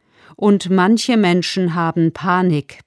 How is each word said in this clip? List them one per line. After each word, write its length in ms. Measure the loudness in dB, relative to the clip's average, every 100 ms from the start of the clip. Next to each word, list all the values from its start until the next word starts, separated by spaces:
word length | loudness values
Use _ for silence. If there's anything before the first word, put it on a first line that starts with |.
| _ _ -20 -2
Und 360 | 0 0 0
manche 440 | 0 2 2 0 0
Menschen 600 | 2 2 -2 -4 -2 -2
haben 360 | -2 0 -2
Panik 680 | -2 -2 0 0 -2 -4 -14